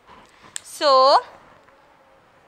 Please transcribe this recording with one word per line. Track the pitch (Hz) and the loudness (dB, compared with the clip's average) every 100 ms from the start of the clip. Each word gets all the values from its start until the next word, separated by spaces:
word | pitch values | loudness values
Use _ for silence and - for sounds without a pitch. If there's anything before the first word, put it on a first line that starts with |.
| _ - - _ - - - - | _ -20 -20 _ -20 -20 -18 -6
So, | 311 262 262 339 - - _ _ _ _ _ _ _ _ _ _ | 0 2 2 0 -2 -20 _ _ _ _ _ _ _ _ _ _